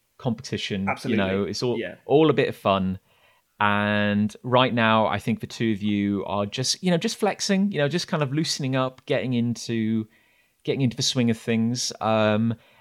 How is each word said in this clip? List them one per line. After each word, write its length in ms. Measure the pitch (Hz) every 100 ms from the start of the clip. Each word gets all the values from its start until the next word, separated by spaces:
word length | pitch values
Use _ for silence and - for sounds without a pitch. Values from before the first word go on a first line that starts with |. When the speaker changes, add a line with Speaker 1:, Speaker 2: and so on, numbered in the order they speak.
| _ -
Speaker 1:
competition. 720 | 127 113 - 104 - 101 101
Speaker 2:
Absolutely. 340 | 135 117 104
Speaker 1:
You 60 | 95
know, 140 | 98
it's 180 | 87 104
all, 140 | 123 120
Speaker 2:
Yeah. 180 | 90 - -
Speaker 1:
all 240 | 143 156
a 40 |
bit 160 | 131 110
of 60 | -
fun. 440 | 104 98 92 92 _ _ _ _ _ -
And 760 | 104 104 104 104 104 104 104 -
right 300 | 127 123 127
now, 320 | 117 110 110 98
I 120 | 98
think 200 | - 107
the 80 | -
two 240 | - 113
of 100 | 98
you 420 | 104 101 101 101 -
are 220 | 101 101
just, 340 | - 131 -
you 60 | 180
know, 80 | 170
just 200 | 226 -
flexing, 540 | 202 - - 190 202
you 60 | 151
know, 100 | 143
just 200 | 170 -
kind 160 | 160
of 100 | 135
loosening 420 | 151 151 - 135 131
up, 300 | 131 - -
getting 280 | 131 120
into, 760 | 120 120 113 - 113 110 110 107 _ _ _ _ _
getting 180 | - 127
into 160 | 127 113
the 60 |
swing 260 | - 131 117
of 80 | 110
things. 560 | - 113 113 123 - -
Um, 540 | 110 110 107 107 113 110 _ _